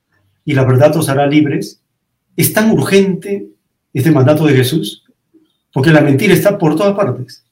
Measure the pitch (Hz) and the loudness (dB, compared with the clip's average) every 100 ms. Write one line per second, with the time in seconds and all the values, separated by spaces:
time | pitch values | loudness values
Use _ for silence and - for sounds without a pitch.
0 | _ _ _ _ 147 131 127 127 151 160 | _ _ _ _ -4 0 2 2 2 2
1 | 135 139 143 151 139 - - - _ _ | -2 -2 0 2 0 -2 -8 -16 _ _
2 | _ _ _ - 160 214 220 165 127 196 | _ _ _ -4 -2 0 0 0 2 2
3 | 190 170 196 202 - _ _ _ _ 127 | 2 -2 -8 -10 -10 _ _ _ _ -2
4 | 160 139 135 156 156 127 120 160 - - | 0 2 2 2 2 0 0 -4 -6 -12
5 | _ _ _ _ _ _ _ 131 151 151 | _ _ _ _ _ _ _ -2 2 4
6 | 143 131 185 165 156 151 156 156 202 196 | 2 0 2 2 0 0 -2 -2 -2 -2
7 | 123 123 123 - _ | -4 -6 -12 -20 _